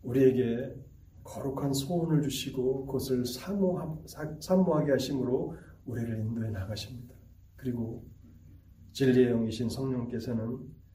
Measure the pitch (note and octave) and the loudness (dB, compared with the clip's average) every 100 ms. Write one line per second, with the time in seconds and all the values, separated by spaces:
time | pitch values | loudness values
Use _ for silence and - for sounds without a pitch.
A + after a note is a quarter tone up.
0 | B2+ B2+ C3 A#2+ A#2 A#2 C#3 - - - | 0 6 6 6 2 0 -4 -10 -18 -20
1 | - - - - C#3+ C#3 C#3 C3+ C#3 F3 | -20 -20 -14 -6 -6 -2 -2 -2 0 -2
2 | E3 D3+ C3 - C3 B2+ B2+ C3+ - C3+ | 4 2 2 -4 -6 -2 0 0 -2 -4
3 | - B2+ A#2+ - F#3 G3+ F#3 F3 D#3+ D#3 | 0 0 0 -6 -4 2 2 2 -4 -8
4 | - - D#3 D#3 - F#3+ F3+ D3+ C#3+ C3 | -12 -10 -8 -8 2 4 6 4 4 2
5 | - C#3 A#2+ B2+ - - - - - A#2 | 2 -2 0 0 -2 -8 -18 -16 -8 -4
6 | A2+ A2 A2 A#2 A2 G2 F#2+ G#2+ - B2 | -4 -2 -4 -2 -4 -4 -6 -8 -8 -12
7 | - - - - - - C3 A#2+ A2+ A2+ | -16 -20 -20 -20 -20 -8 -6 -4 -6 -8
8 | - - - - - - - - - - | -14 -20 -20 -20 -20 -20 -20 -20 -18 2
9 | C3 B2 B2 A2+ A2+ A2 A#2 - C3+ B2+ | 6 8 6 6 0 -2 -4 -2 -4 -4
10 | A#2 A2+ B2+ A2+ A2+ C3+ - - - | -4 -6 -4 -4 -4 -6 -10 -18 -20